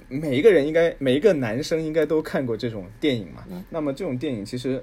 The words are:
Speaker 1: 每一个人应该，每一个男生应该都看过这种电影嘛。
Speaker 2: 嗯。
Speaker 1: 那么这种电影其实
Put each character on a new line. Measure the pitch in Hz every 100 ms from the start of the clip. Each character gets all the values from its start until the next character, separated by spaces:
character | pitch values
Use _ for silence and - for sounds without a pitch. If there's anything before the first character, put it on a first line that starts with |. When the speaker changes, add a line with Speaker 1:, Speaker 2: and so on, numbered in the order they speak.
| -
Speaker 1:
每 | 139 156 131
一 |
个 | 214
人 | 170
应 | 143
该， | 160 165 -
每 | 135 135
一 |
个 | 208
男 | 160 117 117
生 | 151 160
应 | 160
该 | 156 151
都 | 156
看 | 151 196 131
过 | 110
这 | 120
种 | 110 90 -
电 | 151
影 | 123 87
嘛。 | 58 -
Speaker 2:
嗯。 | 90 -
Speaker 1:
那 | 165
么 | 147
这 | 135
种 | 180 127
电 | 151
影 | 113
其 | 104 123
实 | 131 131